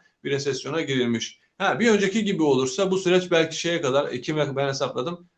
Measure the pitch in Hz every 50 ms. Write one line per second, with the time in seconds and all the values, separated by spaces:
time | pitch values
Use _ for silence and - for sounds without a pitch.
0 | _ _ _ _ - 139 139 135 139 143 127 - - 131 147 165 156 139 135 127
1 | 120 117 117 110 - - - _ _ _ _ - 190 185 151 139 226 240 214 196
2 | 196 190 190 220 202 202 185 160 156 147 135 127 135 131 - - 196 185 185 -
3 | - 175 185 180 180 - 175 165 160 160 - - - 170 170 156 139 131 131 139
4 | 147 - - 120 - - 156 151 143 135 131 135 143 139 135 - 143 123 120 127
5 | 123 170 180 - - _ _